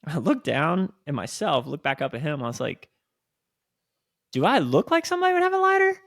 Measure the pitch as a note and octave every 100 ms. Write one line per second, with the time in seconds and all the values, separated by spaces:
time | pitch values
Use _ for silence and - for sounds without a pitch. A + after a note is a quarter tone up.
0 | - D3 A#2+ C#4 - B2 D#3 F3+ F#3+ -
1 | - C#3 - - G#3 C#3 A#2+ C#3+ C#3 C3+
2 | C3+ A#2+ D3+ D3 A#2+ A#2+ B2 F2+ - _
3 | _ _ _ _ _ _ _ _ _ _
4 | _ _ _ B2+ D#3 C4 C3+ C3 A3 E4
5 | E4 F4+ F#4 F4+ F4+ F#4+ F#4+ F#4+ F#4+ F#4+